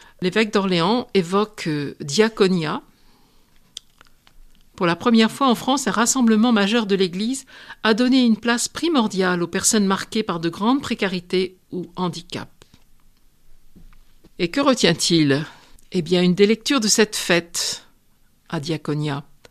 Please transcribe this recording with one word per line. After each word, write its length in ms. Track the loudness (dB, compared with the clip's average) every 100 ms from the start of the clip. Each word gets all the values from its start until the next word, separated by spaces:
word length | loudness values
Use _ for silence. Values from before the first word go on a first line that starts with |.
| -20 -6
l'évêque 320 | -2 0 0
d'Orléans 560 | 0 0 0 2 0 0
évoque, 500 | -2 0 0 -2 -4 -6
euh, 300 | -4 -6 -10
diaconia. 840 | -6 0 0 2 2 2 -2 -6 -10 _ _ _ _ _ _ _ _ -20 _ _ -20 _ _ -20 -20 -20 _ -4
Pour 100 | -2
la 80 |
première 380 | 0 2 4 4
fois 160 | 2 0
en 80 | 0
France, 320 | 0 -2 0
un 20 |
rassemblement 640 | 0 0 2 4 4 4
majeur 340 | 2 2 0 0
de 80 |
l'Église 500 | 0 0 -2 -6 -6 -10 -20 -20 -4
a 100 | 0
donné 320 | 2 4 4
une 120 | 4 2
place 320 | 0 -2 -4
primordiale 760 | -4 0 0 0 0 0 0
aux 60 | -2
personnes 380 | -2 0 2 2
marquées 360 | -2 -2 -4
par 160 | -4 -4
de 100 | -6
grandes 340 | -2 0 0
précarités 760 | -2 -4 -2 -4 -2 -2 -2 -8 -12
ou 180 | -12 -10 -6
handicaps. 500 | -6 -6 -12 -12 -12 _ -20 -20 _ -20 -20 _ _ _ -20 -20 -20 -20 -20 -20 -20 -20 -20 -6
Et 140 | -4
que 80 | 0
retient-il ? 840 | 0 2 2 0 2 2 4 2 -2 -14 -20 -20 -6
Eh 100 | -6
bien, 220 | 0 2
une 140 | 2 4
des 100 | 2
lectures 320 | 2 0 -2
de 80 | 0
cette 300 | 2 2 0
fête 720 | 0 0 0 -8 -6 -8 -14 _ _ _ _ _ -10
à 120 | -8
Diaconia 640 | -6 -6 -4 -4 -4 -6 -10 -20 -20